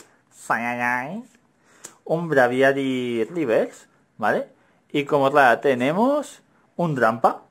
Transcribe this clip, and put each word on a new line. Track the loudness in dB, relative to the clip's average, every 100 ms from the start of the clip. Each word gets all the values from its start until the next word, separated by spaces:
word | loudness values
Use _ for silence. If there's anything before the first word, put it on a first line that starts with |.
| -20 _ _
Sayayay, | _ -6 -4 -2 -4 -2 -4 -6 -12 -16 _ _ _ _ _ -20 _
un | -6 -4 0
Braviary | 2 2 4 2 2 -2 -4 -4 -4
Reverse, | -4 -4 0 0 0 -8 _ _ _ -6
¿vale? | -2 -2 -4 _ _ _ _
Y | -6
como | 0 0 2
rara | 4 4 4
tenemos | 2 0 0 0 0 0 -4 -16 _ _ _ -6
un | -4
Drampa. | 2 2 2 0 -2 _